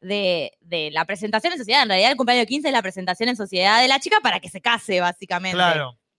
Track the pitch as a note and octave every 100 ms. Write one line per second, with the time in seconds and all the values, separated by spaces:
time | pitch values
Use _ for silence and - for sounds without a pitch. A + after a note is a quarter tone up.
0 | F#3 G3+ F#3+ E3+ B2+ - E3+ E3+ D3+ D#3
1 | E3 G3 G#3+ A3 E4+ F4 G#3 C4+ A#3 F#3
2 | A3+ C4+ A#3+ B3 A3+ C#4+ D4 B3 F#3+ F#3
3 | F#3 F3+ A#3 A#3 G3 F3+ F#3+ A3 B3+ C4+
4 | - G#4+ A#3+ F#3 F#3 F#3+ - A#3 - F3+
5 | F3 - F#3+ F3+ F#3 F3+ F3+ D#3 C3 A#2+
6 | _